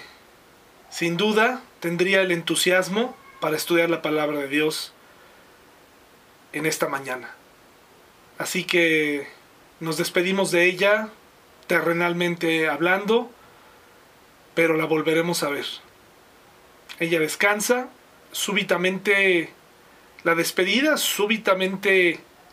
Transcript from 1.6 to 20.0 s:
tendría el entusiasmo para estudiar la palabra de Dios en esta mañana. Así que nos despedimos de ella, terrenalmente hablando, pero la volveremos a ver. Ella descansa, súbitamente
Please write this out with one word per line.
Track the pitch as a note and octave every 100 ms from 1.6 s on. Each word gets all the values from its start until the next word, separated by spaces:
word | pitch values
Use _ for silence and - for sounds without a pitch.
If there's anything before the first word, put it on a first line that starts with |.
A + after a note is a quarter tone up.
| - -
tendría | E3+ F3 F#3 F#3+
el | F#3
entusiasmo | E3+ E3 D#3 F#3 F#3 F3+ G#3 B3 - - -
para | D#3+ D#3
estudiar | - E3+ E3+
la | D#3+
palabra | D#3 D3+ D3 D3
de | C#3
Dios | D3 D#3 D#3 - - - - - - - - - - _ _ _ - _ _ _
en | D3 D#3
esta | - D#3
mañana. | C#3 C3+ B2+ A#2 - _ _ _ _ _ _ _ _ - -
Así | - F#3
que | E3+ F3 E3 D#3 D3+ C#3+ C#3 - - _ - -
nos | D#3+ D#3
despedimos | E3+ F#3 F3+ G3 F3
de | E3+ F3+
ella, | F3 G3 G#3+ A3 - - _ _ - -
terrenalmente | E3+ D#3+ E3+ F3 F3 F3 E3+ E3 D#3+ D#3
hablando, | D3 E3+ G3 G3+ A#3 A#3+ - - - - - - - - - - _ -
pero | - E3 D#3
la | D#3
volveremos | D#3 D#3 D#3+ E3+ E3
a | D3
ver. | C#3+ - - - - - - - - - - - - - -
Ella | E3+ E3
descansa, | D#3 - G3+ G#3 G#3 B3 C#4 - _ - -
súbitamente | - - G3+ G3 F3 F#3 F#3+ G3+ G3 F#3+ F3 D#3+ - - _ - -